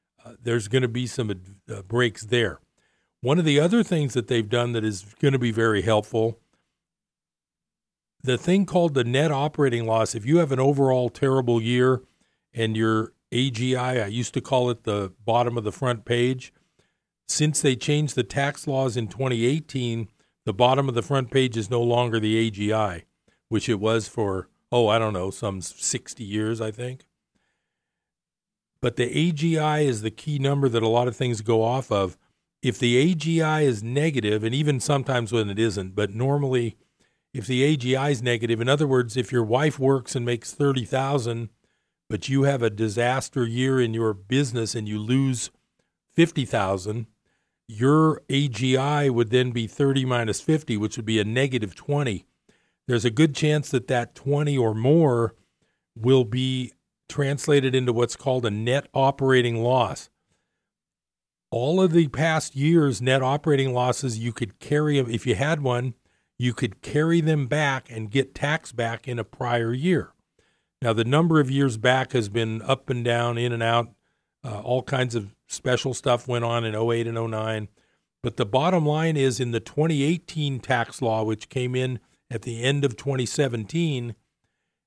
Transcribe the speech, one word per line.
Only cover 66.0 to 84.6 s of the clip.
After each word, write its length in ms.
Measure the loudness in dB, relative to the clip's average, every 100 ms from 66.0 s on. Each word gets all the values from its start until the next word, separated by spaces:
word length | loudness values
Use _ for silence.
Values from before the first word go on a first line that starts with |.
| _ _ _ -4
you 160 | -4
could 280 | -2 -4 -6
carry 400 | -4 0 2 2
them 260 | 2 0 0
back 420 | 0 0 -2 -6
and 220 | -10 -2
get 240 | -2 -2 -2
tax 380 | -2 -2 -4
back 340 | -6 -4 -6 -8
in 100 | -8
a 60 |
prior 500 | -8 -6 -2 0 0
year. 380 | 0 2 0 -2 _ _ _ _ _ _ _
Now, 100 | 0
the 140 | 0 2
number 340 | 4 4 4
of 100 | 4
years 280 | 2 0 2
back 340 | 2 2 0
has 160 | -2 0
been 340 | -2 -2 -2
up 260 | -2 -2 -2
and 160 | -2 0
down, 320 | 0 0 -2
in 160 | -2
and 100 | -2
out. 320 | 0 0 0 _ _ _ _ _ -12
Uh, 140 | -8
all 240 | -4 -4
kinds 320 | -2 -2 -2 -4
of 180 | -8 -14 -16
special 460 | -8 -2 -2 -2
stuff 340 | -4 -2 -2 -2
went 160 | -4
on 220 | -2 -2 -2
in 100 | -2
oh 160 | 0
eight 160 | 0 -2
and 100 | -4
'oh 100 | -4
nine. 420 | -4 -4 -6 -8 _ _ _ _ _
But 140 | -6 -4
the 100 | -2
bottom 400 | 0 2 2 2
line 300 | 0 0 2
is, 240 | 2 0
in 120 | -2
the 100 | -4
twenty 420 | -4 -2 0 2
eighteen 560 | 0 -2 -4 -4 -4 -4
tax 420 | -2 -2 -2 -4
law, 220 | -2 0
which 240 | -2 -4 -6
came 280 | -6 -2 -2
in 260 | -2 -4 -12 _ -12
at 120 | -10
the 200 | -8 -4
end 220 | -2 2
of 140 | 0 -2
twenty 280 | -4 -4 -2
seventeen, 920 | -2 -2 -2 -4 -2 -2 -2 -6 -12 _ _ _ _